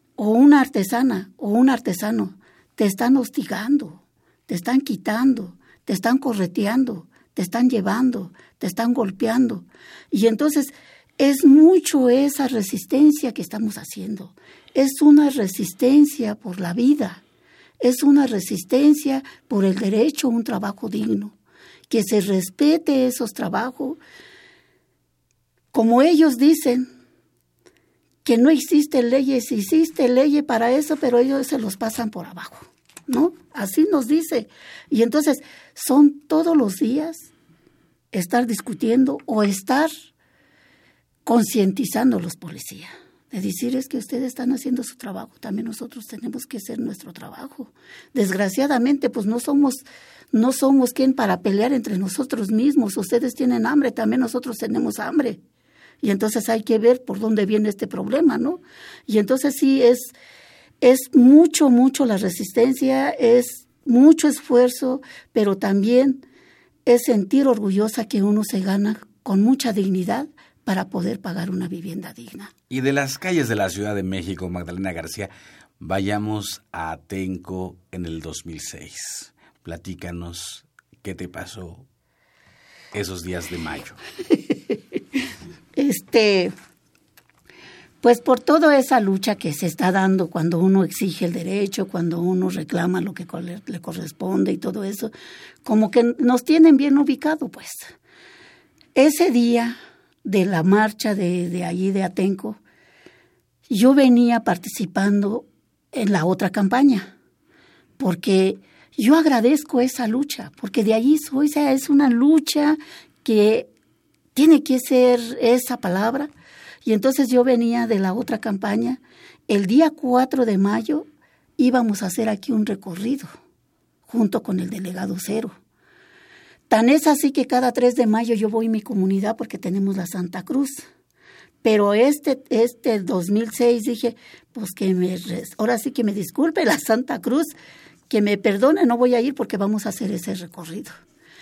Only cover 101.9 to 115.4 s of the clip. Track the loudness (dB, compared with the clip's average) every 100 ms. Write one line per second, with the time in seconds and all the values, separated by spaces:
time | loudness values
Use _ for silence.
101.9 | -2 -4 -2 -2 -2 -8 -14 _ _ _
102.9 | _ _ _ _ _ _ _ -6 2 4
103.9 | 6 6 6 4 0 -2 -4 -6 -8 -6
104.9 | -2 0 0 0 -4 -10 _ _ _ _
105.9 | -6 -2 0 0 -2 -2 -2 0 2 2
106.9 | 2 -4 _ _ _ _ _ _ _ _
107.9 | -8 -4 -4 0 2 2 -2 _ _ _
108.9 | -2 2 4 4 4 2 2 0 -2 -2
109.9 | -2 -4 -4 -4 -8 -14 -14 -8 -2 0
110.9 | 2 2 2 0 -2 0 0 0 0 2
111.9 | 4 4 4 4 4 2 0 0 0 -4
112.9 | -20 -20 _ 0 4 4 2 -2 _ _
113.9 | _ _ _ _ 2 6 6 6 -2 2
114.9 | 4 6 4 0 -2